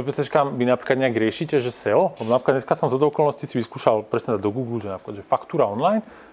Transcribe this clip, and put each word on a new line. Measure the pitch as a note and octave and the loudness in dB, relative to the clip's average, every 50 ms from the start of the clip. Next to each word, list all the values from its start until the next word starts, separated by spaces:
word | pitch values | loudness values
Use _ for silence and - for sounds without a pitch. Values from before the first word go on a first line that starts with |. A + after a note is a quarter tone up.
| B2 | -2
P | C3+ C3+ | -2 -2
C | - C#3 | -4 -2
čkám | - - D3+ C#3+ C#3 B2+ | 0 2 2 2 2 0
vy | B2+ B2 | 0 2
napríklad | B2 B2+ B2+ - - C3+ | 2 2 2 2 0 0
nejak | B2+ C3 B2+ A2+ A2 | 2 2 2 2 2
riešite, | A2 A2 - - E3 D3+ D#3 C#3+ | 2 2 0 -2 -2 0 0 0
že | A#2+ B2 A2+ | 0 -2 -6
seo? | - - G#2+ G#2 C#3 F#3 E3+ - | -4 -2 2 2 2 2 2 -2
Lebo | - A#2 A2 | -4 -2 0
napríklad | A#2+ B2+ - - C3+ C3+ | 0 2 2 2 0 0
dneska | B2+ - E3 - | 2 -2 -2 0
som | - C#3 | 0 0
zhodou | B2 C3 D3 D3+ | 0 2 0 2
okolností | - - D3+ D3 C#3 - - | 2 2 0 0 0 -4 -8
si | - - B2+ | -6 -4 -4
vyskúšal | A2 - - B2 - C3+ A2+ G#2+ G#2+ | -4 -4 -4 0 2 2 2 2 0
presne | - - A#2 - - A2+ G2 | 0 -2 -2 0 0 -2 0
dať | G2 | 0
do | G#2 G#2 | -2 -2
Google, | C3 B2+ A2+ A#2 A2+ | -2 -4 -6 -6 -6
že | G#2 G2+ | -6 -8
napríklad, | F#2+ F#2 - - G#2+ G2+ | -10 -10 -10 -12 -14 -10
že | G2 | -4
faktúra | - C3+ B2 - - - D3+ B2 | -2 -2 -2 -2 -2 0 0 0
online | G#2 G2+ A2+ D3 F#3 G#3+ A3 G#3+ - - - - - | 0 0 0 0 0 0 0 -4 -6 -16 -20 -20 -20